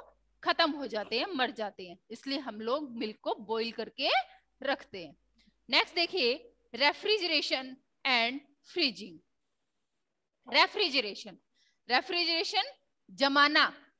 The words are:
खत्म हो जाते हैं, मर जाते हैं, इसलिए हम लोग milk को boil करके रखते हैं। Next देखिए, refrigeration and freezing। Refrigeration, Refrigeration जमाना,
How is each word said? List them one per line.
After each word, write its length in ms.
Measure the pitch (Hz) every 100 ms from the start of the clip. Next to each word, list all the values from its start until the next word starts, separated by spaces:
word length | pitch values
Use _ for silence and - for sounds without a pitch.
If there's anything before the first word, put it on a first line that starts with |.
| - _ _ _
खत्म 280 | 359 339 330
हो 160 | 285 254
जाते 320 | 208 196 226
हैं, 60 | 381
मर 240 | 302 247
जाते 300 | 226 208 -
हैं, 140 | 185 - -
इसलिए 280 | 226 269 277
हम 220 | 262 214
लोग 300 | 220 277 294 233
milk 200 | 214 208
को 140 | 302 349 196
boil 260 | 220 226
करके 360 | - 220 - 285 698 719 - _ -
रखते 420 | 269 269 - 196 175
हैं। 100 | - _ _ _ _ -
Next 260 | 285 453 339
देखिए, 580 | 339 370 240 294 - _ _ 226
refrigeration 1000 | 285 - 403 427 349 302 - 277 262 262 _ _ 269
and 300 | 240 233 269 - _ -
freezing। 480 | 359 285 180 202 160 _ _ _ _ _ _ _ _ _ _ _ _ 254
Refrigeration, 880 | 262 370 415 370 240 208 190 208 170 _ _ _ _ -
Refrigeration 800 | 247 - 349 330 330 415 - 523 - _ _ -
जमाना, 560 | 185 277 277 285 311 233 - -